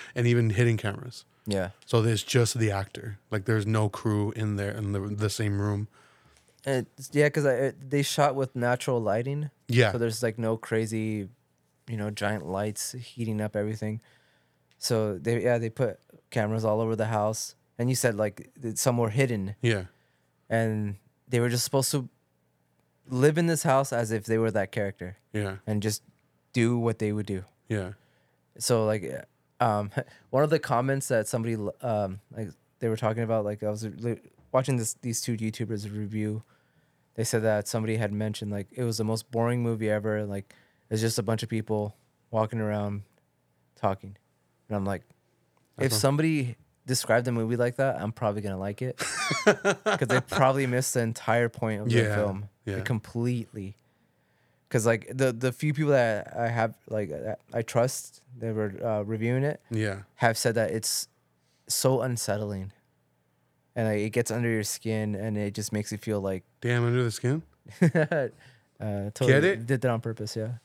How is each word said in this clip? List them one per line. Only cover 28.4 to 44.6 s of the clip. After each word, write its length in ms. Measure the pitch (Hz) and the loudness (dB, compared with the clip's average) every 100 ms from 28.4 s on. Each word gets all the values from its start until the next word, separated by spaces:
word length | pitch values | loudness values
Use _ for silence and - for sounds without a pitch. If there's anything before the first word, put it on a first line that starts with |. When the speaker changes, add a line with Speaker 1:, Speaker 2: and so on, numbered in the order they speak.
| _ - | _ -8
Speaker 2:
So, 260 | - 117 107 | 2 2 4
like, 260 | 107 73 65 - _ _ _ | 0 -2 -10 -12 _ _ _
um, 300 | 120 104 101 - - | 2 2 -2 -6 -8
<laughs> 180 | - _ | -14 _
one 140 | 127 | 2
of 60 | 151 | 2
the 80 | 156 | 2
comments 480 | - 123 131 139 - | 2 0 2 -2 0
that 180 | 120 107 | 0 0
somebody, 280 | 120 113 113 101 - | -2 -2 -2 -4 -6
um, 380 | 123 107 98 95 - 104 | -4 -2 -2 -6 -12 -10
like, 140 | 104 - _ _ | -10 -12 _ _
they 80 | 117 | -4
were 80 | 110 | 0
talking 260 | 113 110 | 0 0
about, 220 | 113 113 104 | 0 0 0
like, 180 | 104 | -2
I 60 | 107 | -4
was 140 | 104 | -4
li-, 360 | 110 76 117 113 - _ _ | -6 -6 -6 -6 -8 _ _
watching 260 | 127 131 127 | 0 2 0
this, 160 | 110 - | -2 -4
these 200 | 123 110 | -4 -4
two 140 | - 113 | -2 -2
YouTubers 460 | 110 110 110 107 104 104 | -4 -4 -6 -4 -6 -6
review. 480 | 104 107 107 107 - _ _ _ _ _ _ - | -6 -4 -2 -4 -10 _ _ _ _ _ _ -4
They 80 | |
said 200 | 113 117 | 0 2
that 240 | 110 107 101 | 4 2 0
somebody 300 | 117 110 110 | -2 0 0
had 140 | 107 | 0
mentioned, 400 | 104 107 104 104 | 0 -2 -4 -4
like, 160 | 101 98 | -6 -6
it 120 | - | -4
was 140 | 120 110 | -2 0
the 60 | |
most 260 | 110 110 - | 0 -2 -2
boring 300 | 113 117 123 | 0 2 2
movie 280 | 117 113 107 | 0 0 0
ever. 340 | 107 107 107 104 | 0 0 -2 -2
Like, 300 | 98 98 - _ _ _ | -6 -8 -20 _ _ _
it's 120 | 110 | 0
just 180 | 113 113 | 0 0
a 40 | |
bunch 200 | 104 110 | 0 -2
of 60 | 113 | -2
people 460 | 113 107 107 104 - _ _ _ | -4 -2 -2 -2 -8 _ _ _
walking 280 | 113 107 117 | 0 0 0
around 440 | 107 104 104 101 98 _ _ _ _ _ _ _ | -2 -2 -2 -6 -10 _ _ _ _ _ _ _
talking. 400 | 104 95 98 98 _ _ _ _ | -2 -2 -8 -18 _ _ _ _